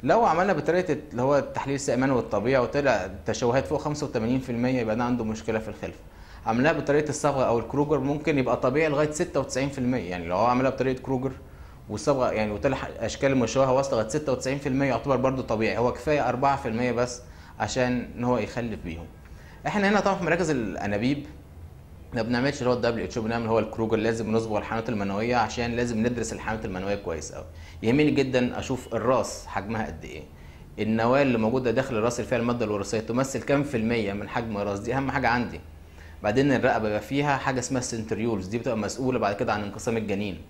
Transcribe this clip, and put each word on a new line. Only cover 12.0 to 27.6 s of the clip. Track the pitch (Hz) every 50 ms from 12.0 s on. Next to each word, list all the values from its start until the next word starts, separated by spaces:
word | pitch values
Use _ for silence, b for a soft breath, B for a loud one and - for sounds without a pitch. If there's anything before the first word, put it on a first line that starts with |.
| - 147 143 131 123 107
يعني | 87 107 107 107
وطلع | 104 101 - 139 131 131 - - - -
اشكال | 113 107 - - - 139 135
مشوهه | 131 117 113 - 135 135 135
واصله | 127 131 139 135 131 113
لغايه | 110 110
ستة | - 151 151 -
وتسعين | 127 123 - 131 135 143
في | 143 147
المية، | 131 135 139 139
يعتبر | 123 113 - 143 135
برضو | 120 123 131 131 131
طبيعي، | 120 - 120 107 110 104 95 107
هو | 117 123
كفايه | 120 - - 156 151 143 120 123
أربعة | 120 123 135 139 139
في | 131 - 123
المية | 110 113 123 123
بس | 117 117 123 123 - - B B B B B B B B
عشان | 110 107 - 131 123 123 123 123 113 - -
ان | 101 120
هو | 123 123 117
يخلف | 104 - - 120 117 117 104 90 -
بيهم. | 90 80 82 82 - - - B B B B B B B B B
احنا | 147 156 208 196 196
هنا | 208 202
طبعًا | 185 196 190
في | 180 180
مراكز | 160 165 180 185 156
الانابيب | 151 127 113 98 82 - - 101 104 101 113 127 143 139 139 - - - - - - - - - - - - - - - - - -
ما | 123
بنعملش | 110 117 123 120 127 143 143 -
اللي | 123 123
هو | 123
الدبليو | 120 110 117 113 113 90
اتش | 95 -
او، | 123
بنعمل | 110 110 117 117 117
هو | 110 113 113
الكروجر، | 107 - - - 113 110 113
لازم | 110 110 113 117 113 110 104
نصبغ | 110 113 110 110 107 104
الحيوانات | 101 - 113 113 113 127
المنويه | 120 101 101 98 98 101 113 120 123
عشان | 123 113 104 - 127 120 117 117
لازم | 117 123 120 117 107 113
ندرس | 123 123 117 107 -
الحيوانات | 110 92 - 107 110 107 110
المنويه | 110 92 90 95 98 101
كويس | 98 - 90 82 80 76 -
قوي. | - - - - B B